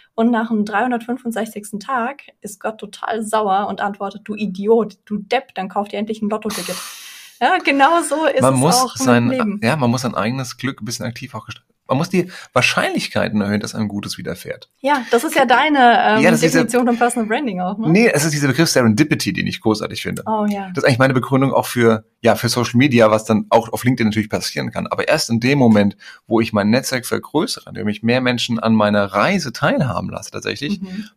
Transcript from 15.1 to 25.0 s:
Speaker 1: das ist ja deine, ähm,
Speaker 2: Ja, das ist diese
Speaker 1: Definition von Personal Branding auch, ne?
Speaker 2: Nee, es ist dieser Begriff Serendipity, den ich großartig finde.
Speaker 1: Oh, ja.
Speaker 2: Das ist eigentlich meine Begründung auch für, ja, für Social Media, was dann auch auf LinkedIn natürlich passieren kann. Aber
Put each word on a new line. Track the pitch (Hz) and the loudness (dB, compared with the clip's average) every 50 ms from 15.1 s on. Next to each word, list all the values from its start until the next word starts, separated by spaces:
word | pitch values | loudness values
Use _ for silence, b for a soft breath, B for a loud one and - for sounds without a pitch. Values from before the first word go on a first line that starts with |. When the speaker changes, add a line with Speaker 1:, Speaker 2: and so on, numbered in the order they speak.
Speaker 1:
das | - 240 269 | 0 0 0
ist | 320 294 | 0 0
ja | 320 269 | 2 4
deine, | 240 254 233 277 311 302 277 254 240 233 - - - 214 214 | 4 4 4 4 4 4 6 6 6 6 6 4 4 4 4
ähm, | - | 4
Speaker 2:
Ja, | - | 4
das | 226 226 | 4 4
ist | - | 4
diese | 240 247 - - | 2 4 2 2
Speaker 1:
Definition | - - 247 254 240 | 2 2 2 2 2
von | 240 233 | 2 2
Personal | 247 240 240 247 226 202 | 2 0 0 0 -2 -2
Branding | 220 262 311 247 190 180 | -2 -2 -2 -4 -4 -4
auch, | 180 180 208 208 | -4 -4 -4 -2
ne? | 220 156 | 0 4
Speaker 2:
Nee, | 165 202 233 233 | 4 6 6 4
es | - 147 139 | 4 2 0
ist | 165 147 | 0 0
dieser | 147 143 139 | 0 0 2
Begriff | 127 - 165 160 | 2 2 2 2
Serendipity, | - 131 123 113 107 107 151 147 156 - - 104 90 | 4 4 4 4 4 4 2 2 0 -2 -2 -2 -4
den | 90 90 92 | -4 -4 -6
ich | 92 - | -6 -2
großartig | - 110 110 - - 92 - 113 | 0 0 0 0 -2 -8 -8 -8
finde. | - 90 90 - - | -8 -8 -8 -8 -6
Speaker 1:
Oh, | - 220 214 214 208 | -4 -4 -2 -2 -2
ja. | 208 202 196 190 180 | -4 -4 -6 -8 -6
Speaker 2:
Das | - - | -2 0
ist | 165 | 2
eigentlich | 135 117 | 2 4
meine | 131 135 127 | 2 2 2
Begründung | 127 117 - 139 131 135 135 - | 0 -2 0 0 0 2 2 0
auch | - 120 - | 0 -2 -2
für, | - 123 117 113 113 110 - _ _ _ | 0 2 2 2 2 2 -2 _ _ _
ja, | - 113 107 | 0 2 2
für | 107 - 117 | 2 0 -2
Social | - 123 120 - - 120 | -2 -2 -2 0 2 2
Media, | 135 147 120 117 113 107 | 2 4 6 6 6 6
was | 107 107 - | 4 2 2
dann | - 110 104 107 - | 2 0 0 0 2
auch | 98 113 113 - | 2 2 2 0
auf | - - - | -2 -2 0
LinkedIn | 127 131 - 117 107 | 0 0 2 0 0
natürlich | 104 110 104 107 | 0 0 -2 -2
passieren | - 95 - - - - 131 120 | -4 -6 -6 -6 -6 -6 -6 -6
kann. | - - - - | -6 -6 -6 -4
Aber | - 92 | -4 -4